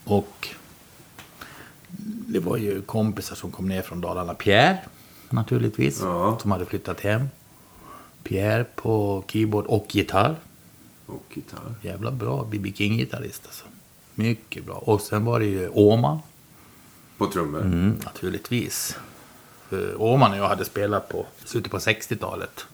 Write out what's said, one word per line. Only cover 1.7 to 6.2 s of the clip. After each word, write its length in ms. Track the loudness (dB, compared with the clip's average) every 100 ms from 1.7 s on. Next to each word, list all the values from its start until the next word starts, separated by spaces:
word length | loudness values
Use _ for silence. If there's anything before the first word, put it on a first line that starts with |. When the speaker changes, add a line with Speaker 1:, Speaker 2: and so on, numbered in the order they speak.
| -20 -16 -14 -10 -10 -4
Speaker 1:
det 120 | -4
var 180 | -2 -2
ju 260 | -2 -4
kompisar 540 | -2 0 0 -2 -8 -10
som 140 | -12
kom 180 | -6 -4
ner 140 | -2
från 180 | -4 -6
Dalarna. 340 | -6 -4 -6
Pierre, 440 | -2 4 6 6 4 -6 -20 -20 -20 -2
naturligtvis, 720 | -2 2 2 0 2 0 0
Speaker 2:
Ja. 360 | -4 0